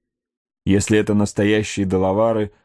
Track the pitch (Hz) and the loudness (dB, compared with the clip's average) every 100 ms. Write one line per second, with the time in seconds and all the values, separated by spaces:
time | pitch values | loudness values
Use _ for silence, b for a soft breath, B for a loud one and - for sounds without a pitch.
0 | _ _ _ _ _ _ - 98 - 107 | _ _ _ _ _ _ 0 0 2 0
1 | 104 104 101 - 104 107 101 - 95 92 | 2 0 0 0 0 0 -2 -4 -2 0
2 | 95 101 113 110 104 - | 0 0 0 0 -4 -10